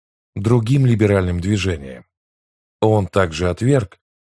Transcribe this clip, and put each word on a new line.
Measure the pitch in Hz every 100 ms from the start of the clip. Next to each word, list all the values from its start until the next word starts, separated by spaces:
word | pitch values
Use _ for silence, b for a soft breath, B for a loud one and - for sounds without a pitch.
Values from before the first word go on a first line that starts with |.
| _ _ _ -
другим | 104 123 110 139 131
либеральным | 113 104 101 90 87
движениям. | 90 104 90 82 69 62 - _ _ _ _ _ _ -
Он | 110 107 92
также | 101 90 78 90
отверг | 87 120 139 98 - _ _ _